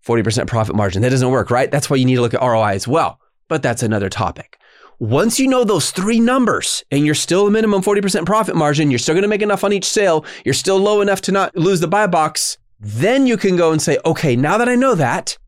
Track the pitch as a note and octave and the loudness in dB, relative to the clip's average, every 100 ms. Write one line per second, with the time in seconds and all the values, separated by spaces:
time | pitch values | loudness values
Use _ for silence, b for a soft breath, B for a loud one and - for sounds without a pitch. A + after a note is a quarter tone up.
0 | - A#2 G#2+ G#2+ - A2+ G#2+ G#2 G#2 F#2 | -2 -2 0 -2 -2 -2 -2 0 -2 0
1 | B2 C3 B2+ B2+ G#2 A#2+ C#3 C#3 - C#3 | 0 2 2 0 0 0 0 -2 0 0
2 | B2+ B2+ B2 A#2+ B2+ A2+ G#2+ G2 - D3+ | 2 2 0 0 0 2 0 -2 -2 0
3 | A#2+ - _ _ _ D#3 C3+ A#2 A#2 G#2+ | -2 -6 _ _ _ -4 -2 -2 -2 -2
4 | G2 - F#2+ - - - b b b b | -2 -4 -6 -6 -18 -20 b b b b
5 | A2+ B2+ G#3+ A3+ C4 C4 A#3 G3 - - | -2 0 0 0 0 2 2 0 -2 -4
6 | G3 A#3 A#3 B3+ A#3+ B2 - - - C#3 | -2 2 2 2 0 0 -4 -8 -4 -2
7 | D3 D3+ - F3 G3+ G#3+ A3 G3+ F#3+ G3+ | 0 0 0 2 2 2 2 0 0 0
8 | G3+ F#3 D#3+ G#3+ G#3 - D3+ D3 D3+ B2 | 0 -4 0 -2 0 0 0 2 0 0
9 | - D#3+ G3+ G#3 G#3 G3 G3+ G3+ - - | 0 0 0 0 0 0 0 -2 -2 0
10 | G3 D#3+ B B - C3+ - F#3+ G3 G#3 | 2 0 B B -4 -2 0 2 2 2
11 | G3+ F#3+ - G3 F#3+ F#3 E3+ F#3+ E3 G3+ | 2 0 0 0 -2 0 0 0 0 0
12 | G#3+ F3 D#3 - - - _ _ G#2 G#2+ | 2 2 0 -2 -6 -8 _ _ -10 -2
13 | E3+ C4 C4 A3+ G3 F3+ E3+ D#3+ E3 C#3+ | 0 2 2 2 0 2 2 2 0 0
14 | D#3+ D#3+ D#3+ A#2+ C#3+ G3+ A#3+ B3 C4+ G#3 | 0 0 0 2 2 0 2 2 2 2
15 | C3 E3 - - | 0 -2 -6 -12